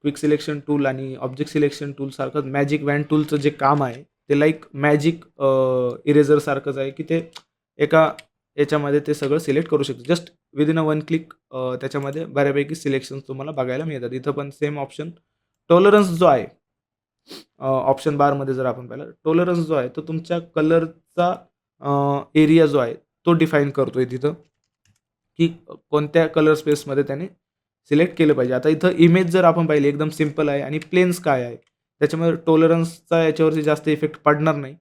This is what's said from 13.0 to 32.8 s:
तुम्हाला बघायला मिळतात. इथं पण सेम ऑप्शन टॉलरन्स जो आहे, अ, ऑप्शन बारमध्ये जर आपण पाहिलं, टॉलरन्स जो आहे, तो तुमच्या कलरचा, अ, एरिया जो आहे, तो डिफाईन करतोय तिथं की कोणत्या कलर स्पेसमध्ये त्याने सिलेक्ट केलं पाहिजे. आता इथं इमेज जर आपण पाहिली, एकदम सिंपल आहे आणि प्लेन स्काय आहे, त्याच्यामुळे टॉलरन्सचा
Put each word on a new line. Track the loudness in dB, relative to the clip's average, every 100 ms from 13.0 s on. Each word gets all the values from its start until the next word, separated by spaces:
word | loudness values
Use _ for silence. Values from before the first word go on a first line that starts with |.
| -6 -16 -14
तुम्हाला | -14 -10
बघायला | -6 -4 -4
मिळतात. | -6 -8 -8
इथं | -8 -6
पण | -6 -8
सेम | -6 -6 -6
ऑप्शन | -10 -10 -14 -14 _ _ _ _ _
टॉलरन्स | 4 6 6 4
जो | 4 4
आहे, | 4 0 _ _ _ _ _ _ _ _ -20 _ _
अ, | -4
ऑप्शन | -2 0 0 0 0
बारमध्ये | 0 0 -4
जर | -4
आपण | -4 -6 -10
पाहिलं, | -16 -16 -8
टॉलरन्स | 0 2 2 0
जो | -2
आहे, | -2 -4
तो | -8
तुमच्या | -8 -10 -6 -8
कलरचा, | -6 -2 2 2 0 -10 _ -2 -2 -2 _ _ _ _
अ, | -4 -2 0 -2 -2
एरिया | 2 6 6 4
जो | 2
आहे, | -2
तो | -6 _ _ 0
डिफाईन | 2 2 2 0
करतोय | -2 -2 -2
तिथं | -4 -4 -6 -6 _ _ _ _ _ _ _ _ _ _
की | -2 -2 _ -20 _
कोणत्या | -2 0 0 0
कलर | 2 2
स्पेसमध्ये | 2 0 -2 -2 -4
त्याने | -4 -6 -10 _ _ _ _ _ _
सिलेक्ट | 0 0 2
केलं | 2
पाहिजे. | 2 2
आता | 0 0
इथं | 2 0
इमेज | 4 6 6 2
जर | 4
आपण | 4 4 2
पाहिली, | 2 2
एकदम | 0 -4
सिंपल | -2 -4 0 -2
आहे | -2
आणि | -4 -8
प्लेन | -2 2 2
स्काय | 0 -2 -2
आहे, | -2 -10 _ _ _ _
त्याच्यामुळे | -2 0 -2 -2
टॉलरन्सचा | 2 4 6 4